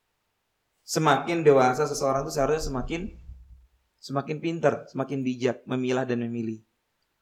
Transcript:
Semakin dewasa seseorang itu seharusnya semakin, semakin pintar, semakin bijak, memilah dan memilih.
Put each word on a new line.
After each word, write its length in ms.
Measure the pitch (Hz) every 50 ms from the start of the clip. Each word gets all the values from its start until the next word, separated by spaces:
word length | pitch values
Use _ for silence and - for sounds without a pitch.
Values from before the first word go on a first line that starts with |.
| _ _ _ _ _ _ _ _ _ _ _ _ _ _ _ _ _
Semakin 640 | - - 160 156 156 139 135 - - 170 170 160
dewasa 420 | 151 139 135 127 127 127 139 151 143
seseorang 400 | 143 - 147 135 131 135 139 156
itu 80 | 151
seharusnya 320 | 151 135 135 151 156 151 -
semakin, 480 | 135 127 123 - 156 170 180 214 - - - - - - - - - - - _ _ _ _ _ _ _
semakin 360 | - - 135 139 135 139 156 147 151
pintar, 460 | 165 165 170 - 143 117 117 - -
semakin 320 | - 135 135 131 143 135 131
bijak, 400 | 127 127 123 120 127 120 - -
memilah 400 | - 127 127 127 123 127 127 131
dan 160 | 127 123 120
memilih. 400 | 120 117 117 120 113 110 113 110 - _ _ _ _ _ _ _ _ _ _ _